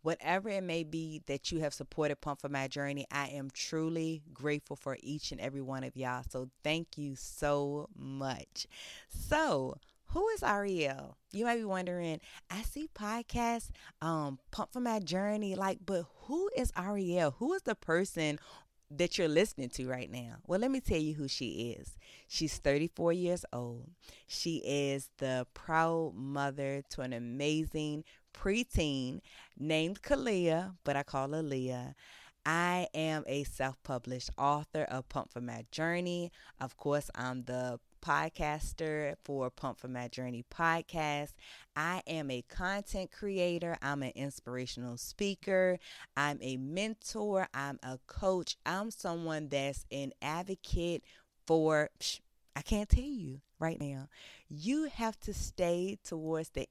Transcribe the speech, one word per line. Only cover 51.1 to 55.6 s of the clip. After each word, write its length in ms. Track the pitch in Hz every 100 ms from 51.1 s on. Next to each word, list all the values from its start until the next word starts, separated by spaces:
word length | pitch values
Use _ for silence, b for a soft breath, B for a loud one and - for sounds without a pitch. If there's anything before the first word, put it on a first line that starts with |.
| B B _ -
for, 420 | 165 156 151 151 _
psh, 220 | - - _ _ _
I 80 | -
can't 260 | - 214 208
tell 140 | 247
you 380 | 269 262 156 135 _ _
right 220 | 165 165
now. 260 | 143 135 135 B B B B
You 360 | 151 175 294
have 340 | 311 - 226 214
to 120 | -
stay 640 | - - -